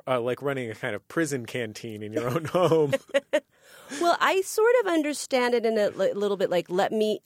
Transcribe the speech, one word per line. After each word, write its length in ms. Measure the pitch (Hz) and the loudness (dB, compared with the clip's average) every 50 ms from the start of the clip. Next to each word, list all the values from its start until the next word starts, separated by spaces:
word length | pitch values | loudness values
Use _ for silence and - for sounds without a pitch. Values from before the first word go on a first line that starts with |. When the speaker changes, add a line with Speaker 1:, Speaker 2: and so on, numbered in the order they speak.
| - | -4
Speaker 1:
uh, 160 | 139 131 123 | -2 -2 0
like, 220 | 117 123 123 - 131 | 0 -2 -4 -4 -4
running 260 | 143 139 131 123 113 | -4 -4 -4 -6 -8
a 60 | 107 | -8
kind 200 | - - 123 104 | -8 -6 -6 -6
of 120 | 101 - | -8 -10
prison 400 | - - 165 165 139 143 127 117 | -4 -2 -2 0 0 -2 -6 -6
canteen 560 | - - 127 117 107 104 - - 117 107 104 107 | -6 -6 -6 -6 -6 -8 -10 -12 -10 -10 -10 -10
in 100 | 104 107 | -6 -4
your 160 | 110 117 123 | -4 -2 -2
own 160 | 123 165 160 | -2 -2 -2
<laughs> 80 | - - | 0 2
home. 400 | 180 180 151 160 160 151 139 - - | 4 4 6 6 4 4 2 0 -2
<laughs> 40 | - - - 277 - _ - 311 - _ _ _ _ - - - - - 269 294 | -4 -4 -4 -4 -2 _ -2 -2 -2 _ _ _ _ -20 -20 -20 -16 -12 -6 0
Speaker 2:
Well, 160 | 339 349 330 - | 0 2 2 4
I 220 | - 269 339 381 | 2 2 2 2
sort 320 | 381 - - 440 427 466 494 508 | 0 0 0 4 4 6 6 4
of 60 | 415 | 4
understand 640 | 381 339 320 285 302 285 - - - 269 254 247 240 240 | 2 0 0 0 0 -4 -6 -4 -2 0 0 2 2 2
it 120 | 233 220 | 2 2
in 100 | 226 220 | 0 2
a 120 | 208 208 185 | 2 0 0
li-, 240 | - - 196 180 - | 0 0 0 0 0
little 240 | 202 208 202 196 | 0 -2 -2 0
bit, 120 | 180 190 - | -2 0 0
like, 180 | 180 175 165 | 0 -2 -2
let 240 | - 175 185 190 - | 0 0 0 0 0
me, 280 | 220 220 214 214 208 - - | 0 0 0 0 0 -4 -2